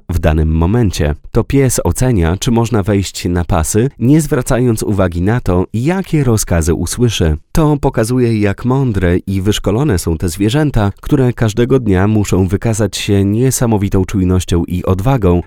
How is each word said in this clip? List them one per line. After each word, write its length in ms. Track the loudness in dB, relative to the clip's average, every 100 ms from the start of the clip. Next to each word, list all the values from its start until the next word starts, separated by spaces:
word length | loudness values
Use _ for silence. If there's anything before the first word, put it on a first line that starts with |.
| -2
w 100 | -2
danym 340 | 0 2 2
momencie. 640 | 2 2 2 0 0 -2 -4 -4
To 120 | -4
pies 360 | 0 2 2 0
ocenia, 520 | -2 0 0 2 0 0
czy 140 | 0
można 320 | 0 0 0
wejść 420 | 0 0 -2 -4 -2
na 160 | -2
pasy, 440 | 0 0 0 0 -2 0
nie 220 | 2 2
zwracając 640 | 2 -2 0 0 0 0
uwagi 400 | -2 0 0 0
na 180 | 0 0
to, 240 | 0 0 0
jakie 500 | -2 -2 -2 -2 0
rozkazy 500 | 2 0 0 0 0
usłyszy. 640 | -2 -4 -2 0 0 0 -2 -2
To 240 | 0 2 2
pokazuje, 640 | 0 -2 -2 0 0 2
jak 240 | 0 -2
mądre 520 | -2 0 0 0 0 0
i 240 | -2 -2
wyszkolone 580 | 0 -2 0 0 0 0
są 180 | -2 -4
te 120 | -4
zwierzęta, 640 | -2 0 0 0 0 0 -2
które 320 | -2 0 0
każdego 460 | 0 -2 0 0 0
dnia 300 | 2 2 2
muszą 400 | 0 0 0 0
wykazać 480 | 0 -2 0 -2 -2
się 280 | -2 0
niesamowitą 800 | 2 0 0 0 0 0 0 0
czujnością 600 | 0 0 0 0 0 -2
i 200 | -2 -2
odwagą, 580 | -2 0 0 2 2 2